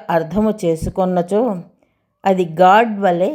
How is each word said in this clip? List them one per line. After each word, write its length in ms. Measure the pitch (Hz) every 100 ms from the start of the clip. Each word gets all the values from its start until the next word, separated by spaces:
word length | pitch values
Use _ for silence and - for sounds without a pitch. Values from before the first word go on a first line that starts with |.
| -
అర్థము 440 | 170 160 185 214 208 170
చేసుకొన్నచో 800 | 160 185 180 185 180 175 202 247 180 - _ _ _ _ _
అది 220 | 190 185 175
గాడ్ 540 | 160 185 208 233 202
వలె 340 | 196 175 196